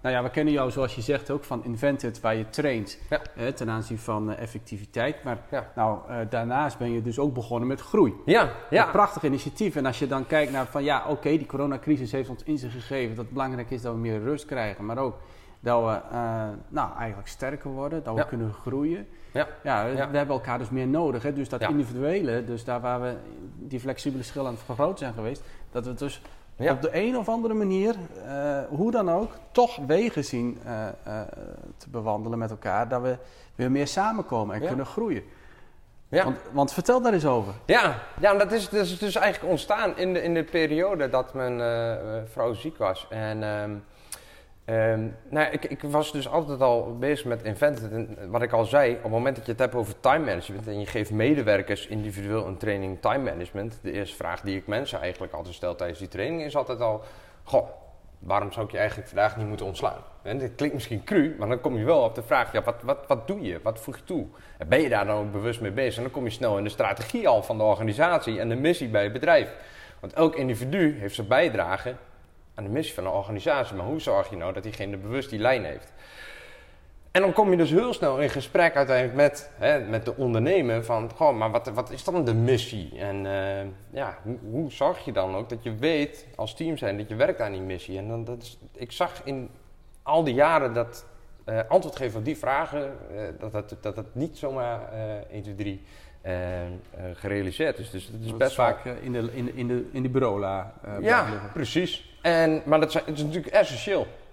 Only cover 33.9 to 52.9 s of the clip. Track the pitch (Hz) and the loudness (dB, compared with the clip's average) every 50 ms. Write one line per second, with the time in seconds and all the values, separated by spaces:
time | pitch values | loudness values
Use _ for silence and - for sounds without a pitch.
33.9 | - 190 196 214 226 214 185 - 127 113 107 101 95 107 131 170 - - 180 - | 0 0 0 2 0 -2 -4 -2 -2 -2 0 0 -2 -2 -2 -2 -2 -2 -4 -4
34.9 | - - 226 220 160 104 85 - - - - - - - - - - - - - | -2 -2 -2 0 -2 -2 -4 -10 -18 -20 -20 -20 -20 -20 -20 -20 -20 -20 -20 -20
35.9 | - - - - - 165 190 - 262 - - - 117 143 143 135 - - 170 - | -20 -20 -14 0 2 2 4 4 0 -4 -6 -4 2 2 2 2 2 0 4 6
36.9 | 240 254 240 240 - 175 147 147 127 120 104 98 98 107 - - 180 240 220 175 | 6 6 6 4 4 4 4 4 4 4 2 0 -6 -10 4 6 6 8 8 6
37.9 | 127 107 - - - - 165 208 196 202 202 185 214 226 196 175 - 214 202 170 | 2 0 -8 -10 -6 4 6 6 8 8 6 4 4 0 0 2 2 2 2 2
38.9 | 185 175 208 202 175 220 190 208 180 - - 165 185 147 - - 208 220 226 190 | 0 -2 -2 0 2 4 4 4 4 2 0 2 2 0 2 2 2 2 2 0
39.9 | - - 180 185 185 175 - 170 170 165 156 160 - 170 160 151 151 156 180 196 | 0 0 0 0 0 0 2 2 2 2 0 2 2 2 2 4 4 2 2 2
40.9 | 202 165 143 127 117 127 127 - - 135 127 123 123 120 120 117 117 117 117 117 | 2 2 0 2 2 2 0 0 -4 -4 -2 -2 0 0 0 2 2 2 0 0
41.9 | 113 - - 110 110 113 110 113 - - 117 120 117 - - 156 165 - 113 95 | -2 -2 -4 -4 -6 -6 -6 -8 -2 0 0 0 0 -2 -6 -8 -4 0 0 0
42.9 | 95 - - - 110 110 110 107 110 107 107 107 104 104 104 107 104 101 101 - | 0 -2 -6 -8 -6 -4 -4 -4 -2 -2 -2 -2 -2 -4 -4 -4 -6 -8 -12 -16
43.9 | - - - - - - - - - - - - - - - - 113 113 110 113 | -20 -20 -18 -18 -16 -16 -16 -20 -20 -20 -20 -20 -20 -18 -6 -2 0 2 4 4
44.9 | 113 110 110 113 113 - - - - 147 151 127 - 143 - - 143 - - 147 | 2 2 0 -4 -6 -10 -12 -4 0 2 2 2 0 -2 -4 -4 -6 -6 -6 0
45.9 | 143 151 151 151 - 147 131 131 131 165 160 143 143 127 135 127 120 117 - - | 0 2 0 0 -2 -4 -4 0 0 0 0 0 0 4 4 6 6 4 2 -2
46.9 | 117 120 127 139 151 143 - 127 120 117 - 110 104 - - 147 143 120 110 107 | -4 -2 0 0 0 0 0 -4 -4 -2 -2 -6 0 2 2 2 2 2 -6 -6
47.9 | 107 113 117 - 110 - 101 90 101 117 120 117 117 113 113 104 - 143 143 123 | -4 -4 -6 -6 -8 -12 -10 -4 -2 0 0 2 2 2 2 6 6 6 6 6
48.9 | 123 120 - 110 110 113 123 135 135 117 110 - 117 117 131 120 123 123 113 101 | 4 0 -2 0 0 2 2 0 -2 -2 -4 -6 0 0 0 2 2 0 -2 -2
49.9 | 107 - - 131 135 160 156 123 95 87 - - 98 101 110 110 104 101 104 - | -6 2 4 4 4 6 4 0 -2 -2 -4 -8 -10 -10 -8 -6 -6 -6 -6 -4
50.9 | - 117 107 107 107 107 110 131 151 147 123 107 104 98 98 - 104 98 - - | -2 -2 -2 0 2 4 6 6 6 4 6 4 4 4 4 0 -4 -4 -4 -6
51.9 | 107 107 104 107 98 98 101 101 107 110 98 82 95 90 - 107 101 98 95 95 | -6 -4 -4 -4 -6 -6 -4 -2 -2 -2 -2 -4 -6 -4 -2 -2 0 0 -2 -4